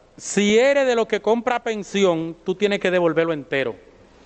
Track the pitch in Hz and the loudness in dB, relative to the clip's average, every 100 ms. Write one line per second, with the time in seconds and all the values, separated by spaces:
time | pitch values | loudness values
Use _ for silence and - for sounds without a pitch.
0 | _ - - - 202 214 262 285 262 233 | _ -18 -6 0 2 4 4 2 2 0
1 | 214 208 208 233 233 240 233 220 185 196 | -2 -2 0 0 0 -4 -4 -8 -4 0
2 | 190 165 165 160 - 185 202 202 190 180 | 2 2 -4 -8 -8 -2 -2 0 0 2
3 | 170 156 165 156 131 139 123 107 - - | 2 2 0 -4 -4 -4 -4 -6 -16 -20
4 | - - | -20 -20